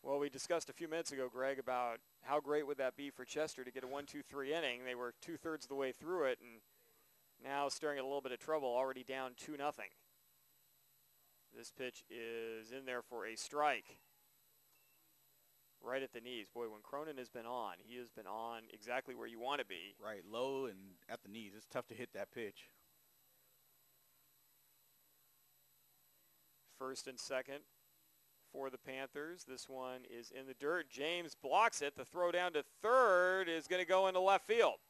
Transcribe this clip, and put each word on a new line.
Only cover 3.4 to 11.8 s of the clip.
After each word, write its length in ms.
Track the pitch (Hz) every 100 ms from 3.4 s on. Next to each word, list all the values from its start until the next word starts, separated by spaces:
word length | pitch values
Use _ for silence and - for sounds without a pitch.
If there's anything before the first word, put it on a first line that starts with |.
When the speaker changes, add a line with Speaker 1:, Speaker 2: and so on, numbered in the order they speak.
| 156 -
Speaker 1:
to 80 | 127
get 100 | 127
a 60 | 127
one 180 | 139 143
two 160 | 147
three 320 | - 139 135
inning. 300 | 165 143 123
They 100 | 127
were 200 | 123 123 -
two-thirds 440 | - 165 165 156
of 40 | -
the 60 |
way 160 | 139 135
through 360 | 123 151 185 135
it, 120 | 123
and 200 | 120 113 _ _ _ _ _ _ _ _
now 260 | 131 139 143
staring 300 | - 156 143
at 60 |
a 20 | 135
little 140 | 143
bit 100 | 131
of 80 | 123
trouble, 300 | - 156 131
already 340 | 120 131 131
down 300 | 127 135 131 123
two 200 | - 147
nothing. 320 | 143 143 98 _ _ _ _ _ _ _ _ _ _ _ _ _ _ _ _ 117
This 160 | 117
pitch 320 | -